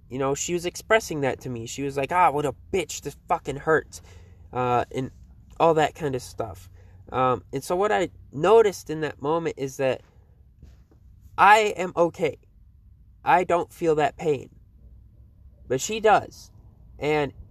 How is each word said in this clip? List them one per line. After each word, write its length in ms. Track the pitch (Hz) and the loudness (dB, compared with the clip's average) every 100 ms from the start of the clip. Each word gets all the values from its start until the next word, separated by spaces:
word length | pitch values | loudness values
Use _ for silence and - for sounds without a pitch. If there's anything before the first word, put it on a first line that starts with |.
| - | -12
you 100 | 127 | -6
know, 160 | 135 143 | -4 -4
she 180 | - | -4
was 140 | 175 175 | -6 -6
expressing 540 | - - 220 - 156 | -8 0 0 0 -4
that 180 | 135 - | -4 -4
to 80 | 131 | -8
me. 160 | 117 113 | -10 -10
She 160 | - | -8
was 120 | 139 139 | -6 -4
like, 160 | 135 | -2
"Ah, 200 | 175 170 | 4 4
what 140 | 143 143 | 2 -4
a 100 | - - | -8 -6
bitch, 280 | 196 151 - | -6 -6 -8
this 140 | 147 - - | -12 -10 -6
fucking 300 | 170 - 139 | -4 -4 -6
hurts," 440 | 160 156 - - - - - - - | 0 0 0 -14 -20 -20 -20 -20 -10
uh, 340 | 123 123 120 - | -4 0 0 0
and 200 | - 131 - - - - - | -6 -8 -12 -20 -20 -12 0
all 160 | 165 156 | 2 4
that 180 | 147 | 0
kind 220 | - 147 127 | -2 -6 -6
of 60 | |
stuff. 460 | - - 113 - - - - - - | -10 -10 -10 -12 -20 -20 -20 -20 -8
Um, 320 | 123 127 117 - | -2 0 0 -4
and 100 | 135 | -10
so 120 | - 180 | -4 -2
what 160 | 208 | 0
I 180 | 202 165 - - | 0 -2 -8 -16
noticed 580 | - 175 226 208 185 - | -2 4 6 6 0 -8
in 120 | 156 | -6
that 200 | 147 - | -6 -6
moment 340 | 139 165 160 - | -4 -2 -4 -6
is 200 | 135 135 | -8 -4
that 240 | 135 120 - _ _ _ - _ - - - - - - - - | -2 -2 -8 _ _ _ -20 _ -20 -20 -20 -20 -20 -20 -8 4
I 360 | 190 220 208 - | 8 8 4 -2
am 160 | 180 156 | -4 0
okay. 420 | 170 - 156 - _ _ - - - - - - | 0 0 -4 -6 _ _ -20 -20 -20 -20 -20 -8
I 200 | - 170 | 2 2
don't 280 | 180 175 - | 2 -2 -2
feel 240 | - 165 151 | -4 -2 0
that 220 | 143 - | 0 -2
pain. 320 | 160 139 - - - - - - - - - - - - - | -4 -4 -6 -20 -20 -20 -20 -20 -20 -20 -20 -20 -20 -16 -6
But 120 | 131 | -6
she 200 | - 220 | -4 0
does. 520 | 214 175 - - - - - - - - | 4 2 0 -14 -20 -20 -20 -20 -20 -6
And 340 | 147 151 139 - - | -2 0 -2 -6 -20